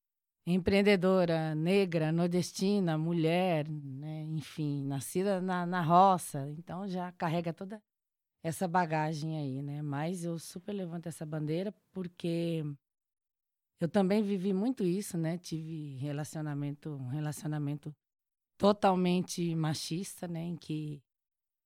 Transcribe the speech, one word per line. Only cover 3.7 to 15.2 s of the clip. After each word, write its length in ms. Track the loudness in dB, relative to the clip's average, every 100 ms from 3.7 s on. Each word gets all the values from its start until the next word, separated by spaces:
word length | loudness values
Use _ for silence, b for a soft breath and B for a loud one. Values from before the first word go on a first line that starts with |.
| -6 -8 -10 -8 -8
Enfim, 600 | -6 -6 -6 -4 -2 -2
nascida 560 | -2 -4 -4 -2 0 0
na, 240 | 0 -2 -2
na 140 | 0
roça, 680 | 6 8 8 6 0 -6 -6
então 360 | -8 -10 -8 -6
já 240 | -6 -6
carrega 400 | -4 -2 -2 -4
toda 300 | -6 -10 -14 _ _ _ _ _ _
essa 240 | -6 -4 0
bagagem 720 | 2 2 0 0 -2 -4 -4
aí, 240 | -4 -4
né? 200 | -6 -6
Mas 420 | -4 -4 -4 -4
eu 140 | -6 -6
super 340 | -8 -14 -8
levanto 340 | -6 -6 -8 -8
essa 180 | -10 -6
bandeira 480 | -4 -2 -2 -4 -8 _
porque 720 | -8 -8 -6 -4 -2 -2 -2 -4 -8 _ _ _ _ _ _ _ _ _ -4
eu 80 | 0
também 340 | 4 4 4
vivi 300 | 2 0 0
muito 320 | 2 0 0
isso, 320 | 0 0 -2
né? 180 | -2